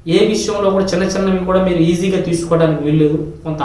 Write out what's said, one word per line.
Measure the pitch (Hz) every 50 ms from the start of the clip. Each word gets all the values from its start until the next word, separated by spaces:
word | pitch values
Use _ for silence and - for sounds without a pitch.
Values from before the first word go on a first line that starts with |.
| - 165 170
ఏ | 196 214 220
విషయంలో | - - - - 208 202 202 190 190
కూడా | 196 196 -
చిన్న | 175 175 190 - -
చిన్నవి | 196 190 190 190 185 180 180
కూడా | 185 185 185 185
మీరు | 175 165 160 170
ఈజీగా | 175 170 190 190 190 180 - 175
తీసుకోవడానికి | 170 165 - - 170 160 160 156 151 147 143 151
వీల్లేదు. | 151 156 151 151 151 151 - - - - -
కొంత | 165 151 143 143